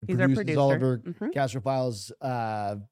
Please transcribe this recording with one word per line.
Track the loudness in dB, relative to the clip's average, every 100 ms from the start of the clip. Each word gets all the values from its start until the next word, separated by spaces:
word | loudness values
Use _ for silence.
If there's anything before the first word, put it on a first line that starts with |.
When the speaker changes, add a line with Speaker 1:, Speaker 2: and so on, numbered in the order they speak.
| -2
Speaker 1:
He's | 2
our | 4
Speaker 2:
Produces | 4 2 4
all | 4
of | 4
Speaker 1:
producer. | 2 0 -4
Speaker 2:
her | -6 -4
Speaker 1:
Mm-hmm. |
Speaker 2:
Castro | -2 -2 -2
files, | -2 0 -2 -4 -10 -8
uh, | -6 -4 -2 -4 -4 -6 -10